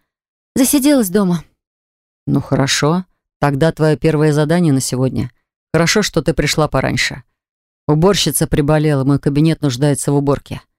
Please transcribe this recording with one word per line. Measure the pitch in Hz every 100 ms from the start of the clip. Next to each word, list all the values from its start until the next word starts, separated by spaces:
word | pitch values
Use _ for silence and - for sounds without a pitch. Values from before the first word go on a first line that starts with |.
| _ _ _ _ _ -
Засиделась | 262 294 262 285 202
дома». | 190 190 170 - _ _ _ _ _ _ _ -
«Ну | 143
хорошо, | - 131 135 - 147 175 185 _ _ _
тогда | 143 139 160
твоё | - 156 147
первое | 160 156 156
задание | 147 151 170 170
на | 135
сегодня. | - 127 131 135 - - _ _ _
Хорошо, | 160 165 220
что | 202 -
ты | 147
пришла | 156 151 - 151
пораньше. | 135 131 120 - - - _ _ _ _ _ -
Уборщица | 151 180 202 - 139 160
приболела, | 156 143 156 151 143
мой | 131 139
кабинет | - 143 160 156
нуждается | 147 120 147 135 -
в | 143
уборке. | 143 135 - - -